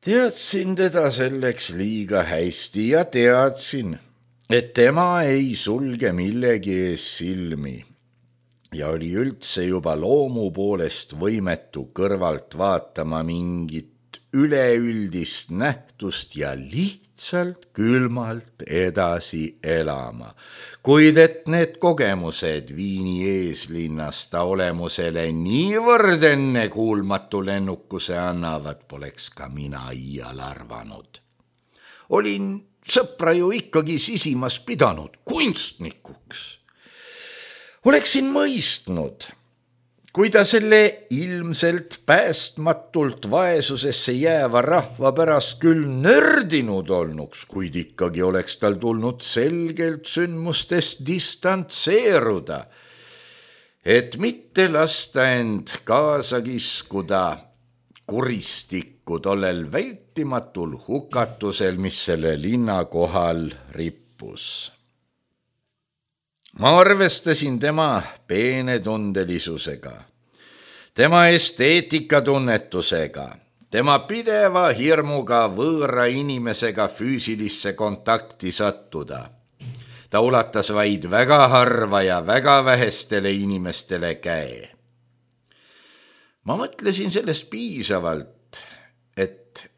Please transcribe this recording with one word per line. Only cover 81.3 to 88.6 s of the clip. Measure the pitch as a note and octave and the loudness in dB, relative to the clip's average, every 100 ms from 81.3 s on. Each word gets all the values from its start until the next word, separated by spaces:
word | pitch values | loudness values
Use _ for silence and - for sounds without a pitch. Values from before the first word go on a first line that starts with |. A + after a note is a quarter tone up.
| D3 C3+ | 8 8
harva | B2+ B2 A#2+ G#2+ G2 | 8 6 4 2 2
ja | F#2+ F2+ E2+ | 4 2 2
väga | A#2 C3+ C#3 | 2 6 6
vähestele | C3 B2 A#2 - - G#2+ G2 | 6 4 4 -2 -4 -2 0
inimestele | G2 G2+ G2 F2+ E2+ - F2+ E2+ D#2+ | -2 -2 -4 -4 -8 -6 -4 -4 -6
käe. | - E2 C#2 A#1+ - _ _ _ _ _ _ _ _ _ _ _ _ _ _ _ _ _ - | -4 -6 -6 -12 -18 _ _ _ _ _ _ _ _ _ _ _ _ _ _ _ _ _ -6
Ma | D#3 | -4
mõtlesin | B3 - G#3 F#3+ G3 | -6 -4 -2 -2 -2
sellest | F#3 G#3+ D3+ - | -2 -2 -4 -6
piisavalt, | G#3+ A#3+ D#3 G2+ G2 E2+ D#2 C#2 _ _ - | -10 -8 -6 -2 -2 -2 -6 -8 _ _ -20